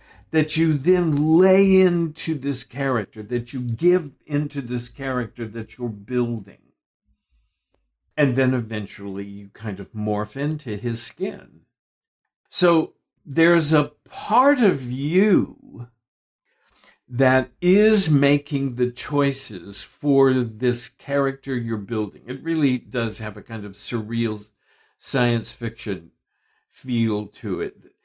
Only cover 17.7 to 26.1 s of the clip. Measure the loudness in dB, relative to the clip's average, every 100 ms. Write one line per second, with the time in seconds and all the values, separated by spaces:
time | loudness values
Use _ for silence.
17.7 | 6 6 4 4 4 4 2 0 -4 -4
18.7 | -2 -4 -4 -4 0 0 -2 -10 -12 -12
19.7 | -14 -16 -6 2 4 6 4 -2 -2 -2
20.7 | -2 -8 _ -4 -2 -2 -4 -8 -6 -4
21.7 | -6 -4 -4 -4 -8 -14 -10 -4 0 0
22.7 | 0 -4 -4 -4 -6 -10 -12 -12 -10 -10
23.7 | -12 -6 -6 -4 -2 -2 -4 -12 _ _
24.7 | _ _ _ -4 0 2 0 -2 -8 -10
25.7 | -8 -6 -6 -8